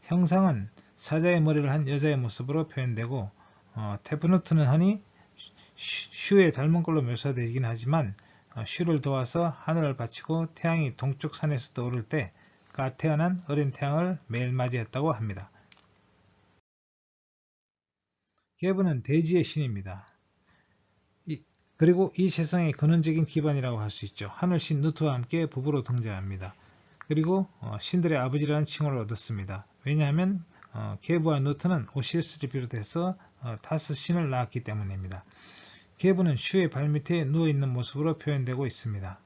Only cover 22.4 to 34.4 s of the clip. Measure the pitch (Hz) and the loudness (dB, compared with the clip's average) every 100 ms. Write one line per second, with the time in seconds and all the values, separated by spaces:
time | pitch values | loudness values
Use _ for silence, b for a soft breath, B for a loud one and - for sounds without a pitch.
22.4 | 160 180 165 - 147 165 160 160 156 160 | 0 2 2 4 4 6 4 2 2 2
23.4 | 151 143 127 113 107 - 101 - 101 - | 2 0 0 -2 -4 -6 -10 -8 -10 -2
24.4 | 180 170 - 151 156 147 156 127 123 165 | 0 0 0 0 0 0 0 0 -2 -2
25.4 | 160 131 135 143 123 123 110 98 98 95 | -2 -2 -2 -2 0 -2 -2 -6 -6 -8
26.4 | 95 - B B B B - 156 160 190 | -10 -14 B B B B -4 0 2 0
27.4 | 190 _ 113 107 - 180 165 143 127 143 | -2 _ -10 -8 -2 2 2 2 0 0
28.4 | 147 151 151 - 151 131 107 113 - 107 | 0 0 0 -2 -2 -2 -4 -6 -6 -8
29.4 | 95 95 - _ 135 151 147 151 185 196 | -6 -10 -12 _ -2 0 2 2 0 -2
30.4 | 165 B B 113 107 101 - 170 160 143 | -6 B B -8 -8 -8 -2 0 2 2
31.4 | 139 143 175 180 98 139 123 170 156 - | 0 0 0 0 -2 -6 -2 -2 -4 -6
32.4 | 131 139 123 120 104 165 180 185 B _ | -6 -6 -6 -8 -6 -4 -4 -4 B _
33.4 | 123 110 - 156 - 147 - 170 156 127 | -10 -10 -4 -6 -4 -8 -2 0 0 -2